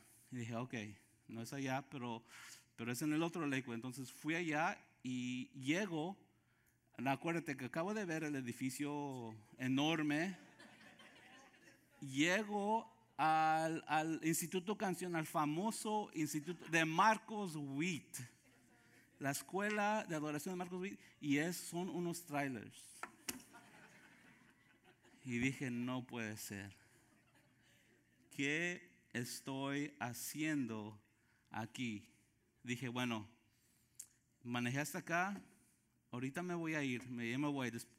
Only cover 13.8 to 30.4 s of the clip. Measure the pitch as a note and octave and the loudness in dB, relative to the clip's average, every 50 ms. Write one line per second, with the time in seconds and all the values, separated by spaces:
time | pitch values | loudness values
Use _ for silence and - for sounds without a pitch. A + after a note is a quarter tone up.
13.8 | - - D3+ D#3 D#3 D#3+ D#3+ - D#3 D#3+ E3 - F3+ D#3 - F#3 F3 G#3 G3+ - | 0 2 2 2 4 2 0 2 2 2 2 2 2 0 -2 -2 0 0 -2 0
14.8 | G3+ F#3+ F3 - F#3 F3+ E3+ D#3+ D#3 - - D#3+ D3+ D3 D3+ F3 G#3 A3+ G#3+ - | 0 0 0 0 -2 0 0 0 0 0 2 2 4 4 4 2 2 0 0 0
15.8 | - G#3+ G#3+ G#3+ G#3 - - E3+ D3+ - - D3+ C#3+ F3 E3+ D#3+ - D#3 D#3+ E3 | 0 0 0 0 0 -2 0 0 0 0 0 -2 -2 -4 -6 -6 -2 2 4 6
16.8 | D#3+ D#3+ D#3+ F3 G3 A3 A3 G#3 - G#3+ A3 G#3 G3+ F3 D#3 D#3 C#3+ C3+ C3+ C#3+ | 6 6 6 8 8 8 8 4 2 -4 -4 -2 -2 -2 -2 -4 -4 -2 0 0
17.8 | E3+ F#3 E3 C3 - - - - B2 - - - - - - - - - - - | 0 0 0 -2 -4 -8 -10 -10 -10 -10 -14 -20 -20 -20 -20 -20 -20 -20 -20 -20
18.8 | - - - - - - - - C#3+ C#3 C#3 - - - E3+ G3 G3+ G#3+ G#3 G#3 | -20 -20 -20 -20 -20 -20 -8 -2 0 0 0 0 -4 -4 -2 0 2 2 2 4
19.8 | G3+ G#3 G#3+ G#3+ - F3 E3 D3+ D3+ D3+ D3 D3+ - F#3+ F3+ F3+ F#3 F3 F3+ F3+ | 4 4 4 2 0 0 -2 -2 0 0 -2 -2 -2 -2 -2 -2 -4 -4 -4 -4
20.8 | F#3 G3+ G#3 - - - - - - D3 C#3 C#3+ D#3 F3+ F3 - - - E3+ F3 | -4 -4 -6 -10 -16 -20 -12 -4 2 4 4 4 4 2 0 -4 -6 -4 -2 -2
21.8 | F#3 F#3 D3 F3 F3 E3+ E3 - - - D3 C#3+ C#3+ C#3 B2+ G#2+ G2+ A#2 - - | -2 0 0 0 0 0 -2 -4 -4 -2 -2 0 0 0 -2 -4 -8 -10 -14 -18
22.8 | - - - - - - - - - - - - - - - - - - - - | -18 -18 -14 -12 -12 -12 -14 -14 -10 -8 -8 -8 -10 -16 -20 -20 -20 -20 -20 -20
23.8 | - - - - - - - - - - - - - - - _ _ _ - _ | -20 -20 -20 -20 -20 -20 -20 -20 -20 -20 -20 -20 -20 -20 -20 _ _ _ -20 _
24.8 | - - - _ - - - - - C3 A#2+ A#2+ B2 C3+ C3 C3 D3 B2 A#2+ A#2+ | -20 -20 -20 _ -20 -20 -20 -12 -6 -2 0 2 2 2 2 0 -2 -2 -2 -2
25.8 | B2 B2+ B2+ B2+ A#2+ - A#2+ A#2+ A2+ G#2+ G#2+ G#2 - - G#2 G2 G2+ G#2 - - | -2 -2 -2 -4 -4 -4 -4 -4 -4 -4 -4 -6 -6 -8 -6 -8 -8 -10 -12 -16
26.8 | - - - - - - - - _ _ _ - - _ _ - - - - - | -20 -20 -20 -20 -20 -20 -20 -20 _ _ _ -20 -20 _ _ -20 -20 -20 -20 -20
27.8 | _ _ - _ _ _ _ _ - - - C#3 C#3 C#3+ D3+ D#3+ F3 F3 F3+ - | _ _ -20 _ _ _ _ _ -20 -12 -4 -2 0 2 2 2 0 0 -2 -6
28.8 | - - - - _ _ - A#2 A#2+ - - - - C#3 C3+ C3+ C3+ C#3 C#3 C#3+ | -10 -18 -20 -20 _ _ -4 -4 -4 -4 -6 -8 -6 -6 -4 -4 -2 -2 0 -2
29.8 | D3 D3+ - - G#2+ B2 A#2 - - - - D3 | -2 -4 -4 -4 -4 -4 -4 -6 -6 -6 -4 -2